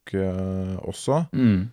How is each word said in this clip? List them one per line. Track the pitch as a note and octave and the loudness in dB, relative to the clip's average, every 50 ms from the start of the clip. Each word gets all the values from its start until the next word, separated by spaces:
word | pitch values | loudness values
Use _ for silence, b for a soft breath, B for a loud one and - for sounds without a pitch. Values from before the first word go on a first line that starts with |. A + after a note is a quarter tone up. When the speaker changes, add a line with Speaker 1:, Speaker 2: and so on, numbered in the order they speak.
| - - - | -10 -4 -2
Speaker 1:
eh, | F#2+ F#2+ F#2+ F#2 F#2 F#2+ F#2+ F#2+ F#2+ F#2 F#2+ F#2 - - - | 0 0 0 0 -2 -2 -2 -2 -2 -4 -4 -6 -6 -6 -8
også. | - - - - C3+ D#3+ E3+ - | -10 -6 -2 0 0 0 0 -2
Speaker 2:
Mm. | - C3+ B2+ A2+ G2+ F#2 F#2+ A#2 | 0 4 4 4 4 4 2 -2